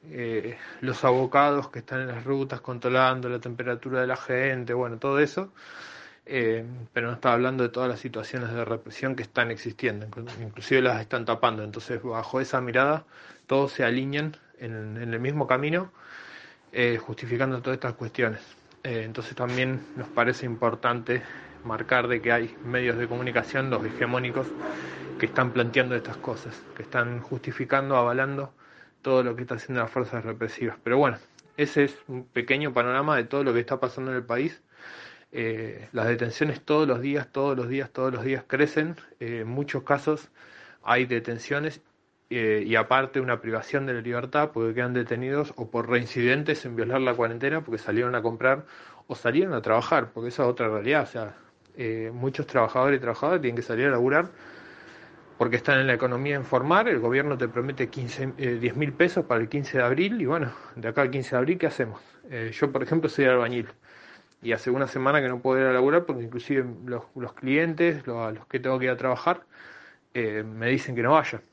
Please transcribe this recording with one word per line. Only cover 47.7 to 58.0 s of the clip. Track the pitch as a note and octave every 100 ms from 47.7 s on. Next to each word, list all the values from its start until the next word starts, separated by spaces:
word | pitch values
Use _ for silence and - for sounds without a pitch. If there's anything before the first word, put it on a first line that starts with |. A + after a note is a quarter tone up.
| A2
salieron | - G#2+ B2 B2
a |
comprar | A2+ A2+ B2 C#3 D3+ - - - _
o |
salieron | A2+ A#2+ C3+ F#3+
a | C3+
trabajar, | G#2+ A2 A#2+ D#3 A#2
porque | - A#2
esa | A#2+
es | B2
otra | B2 A#2
realidad. | G#2+ G#2+ D3+
O | C3
sea, | A#2+ G#2+ - - _ _ -
eh, | A#2 A2+ A2+
muchos | A#2+ C3 C3 C#3+
trabajadores | B2+ A2 B2+ C3+ C#3
y |
trabajadoras | A#2+ A2+ C#3+ F3+
tienen | C3 A#2
que |
salir | G#2+ A#2 C3+
a |
laburar | B2+ B2 D3 F3 - - - - - - - - - - -
porque | A#2+ A#2
están | - C3+
en | C3+
la |
economía | A#2+ B2+ B2 C#3+ C#3+
informal, | C3 C3 C3+ F3+ A3+
el | D3+
gobierno | A#2 C3 D3 C3
te | B2
promete | A#2 C3 C3+ B2
quince, | -